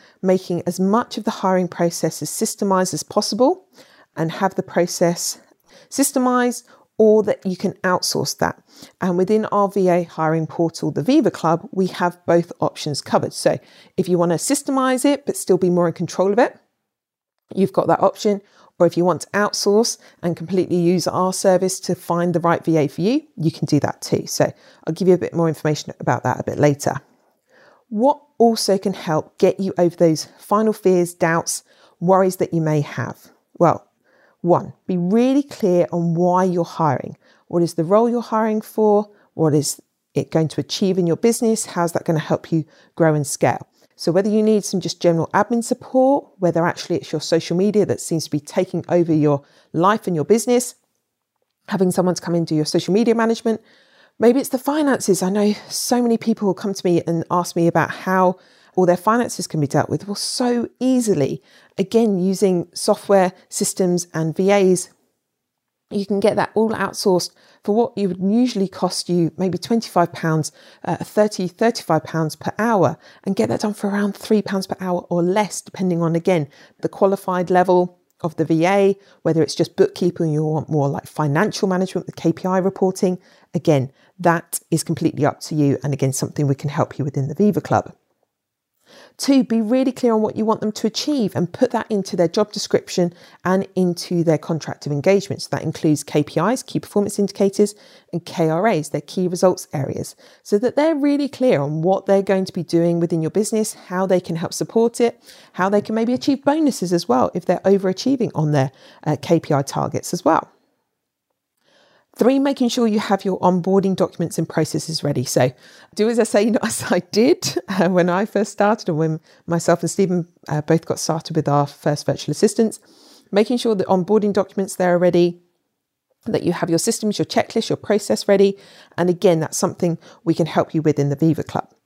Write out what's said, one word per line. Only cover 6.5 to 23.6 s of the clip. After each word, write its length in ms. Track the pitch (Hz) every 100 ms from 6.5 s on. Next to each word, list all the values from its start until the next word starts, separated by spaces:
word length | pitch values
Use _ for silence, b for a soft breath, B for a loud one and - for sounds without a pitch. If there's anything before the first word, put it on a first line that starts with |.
| 240 b b b -
or 240 | 220 214
that 220 | 208 -
you 120 | 190 180
can 180 | - -
outsource 540 | 185 180 - - - -
that. 240 | - - B B B -
And 160 | 180 175
within 260 | 185 214 214
our 220 | 202 196
V 220 | 202 185
A 140 | 175
hiring 420 | 170 - 160 165 160
portal, 440 | - 165 - 156
the 120 | 143
Viva 280 | 160 302 208
Club, 380 | - 165 170 -
we 180 | 190 180
have 360 | - 175 170
both 280 | - 170 170 -
options 420 | 160 - 156 139
covered. 320 | - 202 -
So 240 | - 160 - b b b -
if 100 | 175
you 80 | 180
wanna 200 | 175 160
systemize 680 | - 285 - 269 262 254
it, 220 | 285 277 -
but 100 | -
still 220 | - 185
be 100 | 185
more 200 | 175 170
in 40 |
control 400 | - 165 - 190
of 60 | 208
it, 200 | 285 - _ _ _ _ _ _ _ _ _
you've 200 | - 190
got 120 | - -
that 140 | 165
option. 380 | 190 - 214 196 b b b -
Or 80 | 170
if 100 | 170
you 80 |
want 160 | 180 156
to 60 | -
outsource 720 | 196 208 - 208 208 233 - b b
and 140 | 175 160
completely 400 | 165 190 - 180
use 300 | 170 180 -
our 260 | 156 185
service 460 | 190 196 185 190 -
to 140 | -
find 400 | 175 - 170 175
the 60 | 165
right 240 | 170 165
V 140 | - 160
A 100 | 135
for 140 | -
you, 200 | 185 285 - -
you 140 | 156
can 160 | -